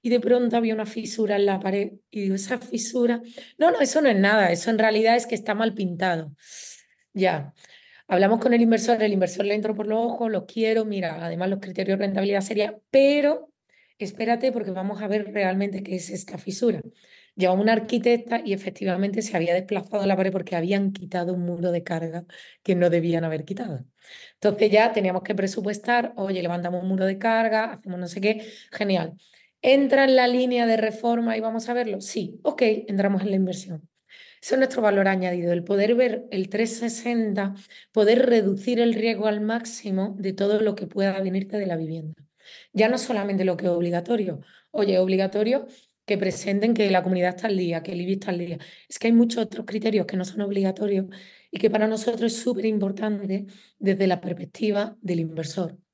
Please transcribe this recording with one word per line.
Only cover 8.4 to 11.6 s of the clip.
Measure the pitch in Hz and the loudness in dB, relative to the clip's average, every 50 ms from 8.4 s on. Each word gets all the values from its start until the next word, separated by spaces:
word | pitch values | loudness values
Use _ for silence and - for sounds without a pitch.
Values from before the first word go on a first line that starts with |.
con | - 262 240 | 4 4 4
el | 233 | 6
inversor, | 233 226 226 220 220 - 240 220 | 6 6 4 4 4 2 2 2
el | 214 208 | 2 2
inversor | 202 190 185 175 - - 208 | 2 2 0 0 0 -4 -2
le | 202 208 | 0 0
entró | 214 202 214 214 | 0 -2 -4 -4
por | 208 214 | -4 -4
los | 208 214 226 | -2 0 0
ojos, | 233 240 233 - 233 226 | 0 -2 -2 -2 -4 -2
"Lo | 208 180 175 | -2 -4 -6
quiero, | - - 226 220 220 220 226 220 | -6 -4 -2 0 2 2 2 0
mira, | 214 202 196 180 165 156 165 170 | 0 -4 -4 -4 -4 -6 -6 -8
además | 170 170 170 180 196 | -6 -4 -4 -2 -2
los | 196 196 | -4 -4